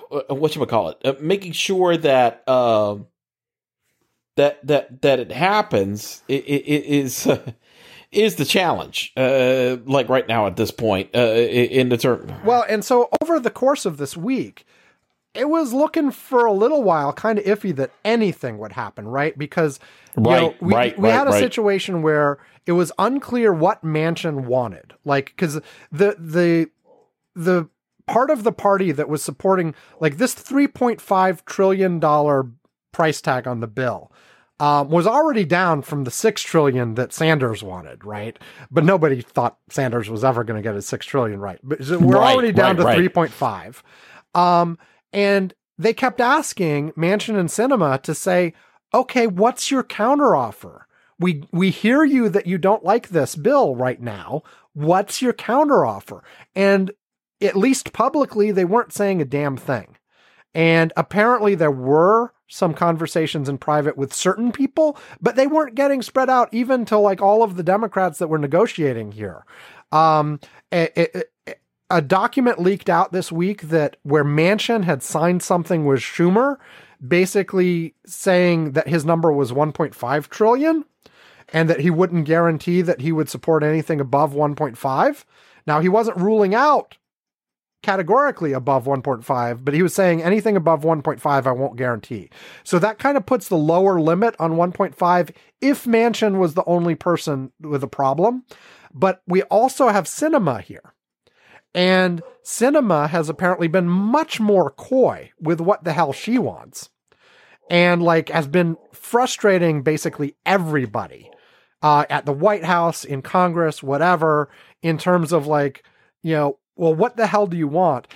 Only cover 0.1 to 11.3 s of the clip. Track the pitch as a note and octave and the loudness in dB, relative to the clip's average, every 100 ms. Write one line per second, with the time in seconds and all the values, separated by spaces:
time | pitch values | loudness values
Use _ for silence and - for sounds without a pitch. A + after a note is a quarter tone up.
0.1 | C#3+ - C#3 D3+ D3+ B2 A2+ E2+ - B2+ | -8 -6 -2 -2 -2 -2 0 -2 -4 -4
1.1 | C3+ D3+ G3+ F#3 D#3+ - F#3+ F3+ E3+ D#3+ | -4 -2 -4 -4 -6 -4 0 2 2 2
2.1 | C3 A#2+ - - B2+ A#2+ A2 G#2 G2+ - | 4 2 0 -2 0 2 2 0 -4 -12
3.1 | _ _ _ _ _ _ _ _ _ _ | _ _ _ _ _ _ _ _ _ _
4.1 | _ _ - C#3+ D3 C3+ C#3+ - B2+ D3 | _ _ 0 0 0 -2 -2 -2 -2 0
5.1 | C3 A#2+ A#2 F3+ G#3+ G#3 A2 F#2+ G#2 - | 0 -2 -4 0 0 0 -2 -2 -6 -12
6.1 | - - C3+ - C#3+ - D3 D3 C#3+ C3+ | -16 -6 -6 -2 -4 -2 -4 0 -2 -2
7.1 | - - C3+ - A2+ _ _ - - - | -4 -2 -2 -4 -18 _ _ -20 -20 -6
8.1 | G#3 G#3+ F3 - G#3 F3 A2 C2+ - - | 0 0 0 -2 0 0 -2 -6 -10 -8
9.1 | - C3 C3+ B2+ C3 B2 B2+ A#2+ C#3 A#2+ | -2 0 2 2 2 0 -4 -2 -2 2
10.1 | C3 - A2+ G#2 F2+ A2 - A2+ F#2+ G2 | 0 0 0 0 -2 -4 -2 -2 -2 -2
11.1 | A#2+ A#2+ | 0 2